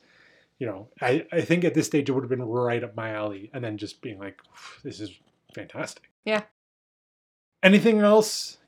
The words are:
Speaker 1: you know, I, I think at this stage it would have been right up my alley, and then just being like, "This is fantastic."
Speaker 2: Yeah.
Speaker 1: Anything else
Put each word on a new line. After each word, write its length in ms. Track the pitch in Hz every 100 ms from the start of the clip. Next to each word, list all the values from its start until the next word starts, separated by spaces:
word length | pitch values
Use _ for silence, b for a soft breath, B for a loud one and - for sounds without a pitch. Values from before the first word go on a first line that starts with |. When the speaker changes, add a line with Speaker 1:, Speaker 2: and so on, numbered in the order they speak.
| b b b b b -
Speaker 1:
you 60 | 120
know, 200 | 95 107 -
I, 240 | 127 143 -
I 100 | 170
think 220 | - 175 170
at 80 |
this 140 | 160 -
stage 200 | 151 139
it 40 |
would 100 | 131
have 60 | 120
been 140 | 123
right 400 | 113 120 123 117
up 120 | 117 110
my 140 | 113
alley, 380 | 107 107 98 104
and 100 | 135
then 140 | 117 104
just 240 | 101 -
being 180 | 123 95
like, 200 | 98 95 - B B B
"This 160 | 147 170
is 100 | 107 - _ _ _ -
fantastic." 540 | 101 - - - _ _
Speaker 2:
Yeah. 200 | - 214 208 _ _ _ _ _ _ _ _ _ _ -
Speaker 1:
Anything 360 | 190 202 220 214
else 580 | 208 214 214 - - -